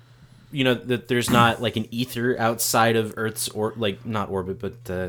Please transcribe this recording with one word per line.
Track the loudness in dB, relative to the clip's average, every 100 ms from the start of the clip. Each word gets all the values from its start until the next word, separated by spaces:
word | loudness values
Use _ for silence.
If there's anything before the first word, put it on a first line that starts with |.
| -20 -20 -20 -20 -12
you | 0
know, | 2
that | 2 0 -2 0
there's | 0 4
not, | 6 6 4
like, | -2 -2
an | -4
ether | -4 -4 -2 -2 0
outside | 0 0 0 4 4
of | 4 0 -2
Earth's | -4 -4 -6
or-, | -2 -4 0
like, | -2 -2 -4
not | -4 -2
orbit, | -4 -4 -6
but, | -8 -10 -8
uh, | -6